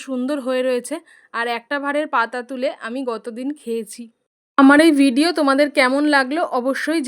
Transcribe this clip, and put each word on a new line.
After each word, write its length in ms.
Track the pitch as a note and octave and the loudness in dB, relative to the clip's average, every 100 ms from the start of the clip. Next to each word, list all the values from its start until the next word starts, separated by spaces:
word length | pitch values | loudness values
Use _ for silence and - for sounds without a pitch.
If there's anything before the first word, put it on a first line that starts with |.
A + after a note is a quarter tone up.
| - | -6
সুন্দর 320 | B3+ B3+ D4 B3 | -4 -4 -4 -2
হয়ে 160 | B3+ B3+ | -2 0
রয়েছে, 280 | B3 B3 D#4+ - _ _ A3+ | -2 -4 -10 -12 _ _ -6
আর 80 | A#3 A#3 | -4 -4
একটা 180 | - C#4+ | -4 -4
ভাঁড়ের 240 | C#4+ C#4+ D4+ C4 | -2 -2 0 -2
পাতা 240 | A3+ B3 A#3+ | -2 -4 -10
তুলে 200 | C4 C#4 - A3+ | -4 -4 -4 -8
আমি 120 | B3+ B3+ | -6 -6
গতদিন 380 | A3 A#3 A3+ C4+ D4 | -8 -10 -8 -8 -8
খেয়েছি। 420 | - A3+ A3 - A#3 _ _ _ _ - | -6 -8 -8 -14 -18 _ _ _ _ 4
আমার 220 | C4+ D4 E4 | 6 8 6
এই 60 | C#4+ | 6
ভিডিও 260 | C#4 A#3+ E4 F4+ | 4 4 0 2
তোমাদের 280 | C#4 C4+ D4 C#4+ | 0 2 2 2
কেমন 260 | B3+ C#4 D4+ C#4 | 2 2 2 2
লাগলো 260 | B3+ D#4 - B3 | 0 -2 -2 -2
অবশ্যই 420 | B3+ C4 - D#4+ | -2 -4 -2 -2